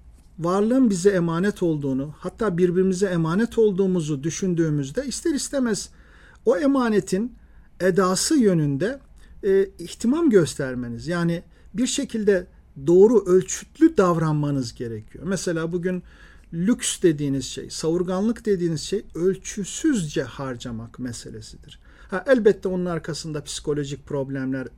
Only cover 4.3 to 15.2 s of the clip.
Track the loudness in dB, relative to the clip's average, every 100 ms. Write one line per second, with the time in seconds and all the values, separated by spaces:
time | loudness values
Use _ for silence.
4.3 | -4 -2 0 0 0 -2 -6 -6 -4 -2
5.3 | -2 -2 -2 -2 -2 -6 -16 -20 -20 -20
6.3 | -6 0 2 2 2 2 2 0 -2 -4
7.3 | -8 -20 -20 -20 -2 0 2 2 2 2
8.3 | 4 4 4 2 0 -2 -6 -14 -20 -20
9.3 | -6 0 2 2 -4 -14 -4 -2 2 4
10.3 | 4 4 -2 -6 -6 -8 -10 -6 -2 -2
11.3 | -2 -8 -20 -12 -4 -4 -2 -4 -2 2
12.3 | 2 0 -16 -20 -8 4 8 8 6 4
13.3 | 2 2 -8 -10 4 4 6 2 4 0
14.3 | 0 0 -2 -4 -8 -10 -10 -12 -12